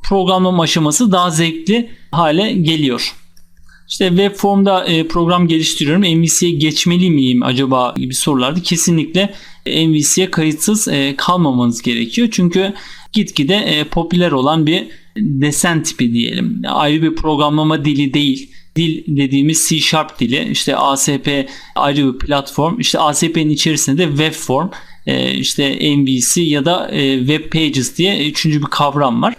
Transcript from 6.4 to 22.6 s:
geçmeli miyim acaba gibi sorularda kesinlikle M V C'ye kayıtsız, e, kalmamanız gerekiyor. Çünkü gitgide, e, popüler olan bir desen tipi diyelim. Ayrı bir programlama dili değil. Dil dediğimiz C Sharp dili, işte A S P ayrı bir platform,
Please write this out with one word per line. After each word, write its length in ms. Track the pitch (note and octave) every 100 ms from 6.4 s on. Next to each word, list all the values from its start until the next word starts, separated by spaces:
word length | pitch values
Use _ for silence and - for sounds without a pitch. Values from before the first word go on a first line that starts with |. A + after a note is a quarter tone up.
| F3
geçmeli 580 | D#3 D#3 D3+ F3 F3 F3+
miyim 340 | D3+ C3 B2
acaba 500 | B2 B2+ C3+ C3 B2 C3
gibi 160 | C3
sorularda 480 | C3 - C3+ B2+ E3+
kesinlikle 720 | F3 F3 - E3 D#3 F3 G3+ - - - -
M 280 | D#3 D#3+
V 80 | D#3
C'ye 300 | D3 - F#3
kayıtsız, 560 | E3+ D#3+ D#3 - G#3+ -
e, 260 | C#3+ C#3 C#3
kalmamanız 640 | - F3+ D#3 B2 A#2+ A#2
gerekiyor. 460 | B2+ A#2 A2+ A3+ A#3+
Çünkü 420 | - F3 F3+ G3 G3+ - - -
gitgide, 420 | - G3 - C#3 G3+
e, 280 | F#3+ D3+
popüler 480 | D3+ E3+ E3 F3 F3+
olan 340 | C#3+ C3 D#3+ D3+
bir 180 | F3+ A3+ - - -
desen 680 | G3+ C#3 D3 D3 F3+ D#3+
tipi 300 | - - B2
diyelim. 480 | A#2 A#2 A#2+ A#2+ - -
Ayrı 340 | C3+ D3+ D3+
bir 140 | D#3+ D#3+
programlama 720 | D#3 D3+ D3 D3+ D#3 D#3 D3
dili 280 | C#3 C#3+
değil. 380 | D3 C#3+ C3 - - - -
Dil 420 | E3 D#3+ - C#3
dediğimiz 520 | C#3 C#3 D3 D#3+ -
C 100 | D#3+
Sharp 400 | - D#3+ D3+ -
dili, 320 | A#2 C#3 -
işte 240 | - - -
A 220 | C#3 C#3
S 200 | - C#3
P 260 | D3 C#3+ C3+ - - -
ayrı 380 | C#3+ C#3+ C3+
bir 60 | C3
platform, 600 | - C#3+ C#3 -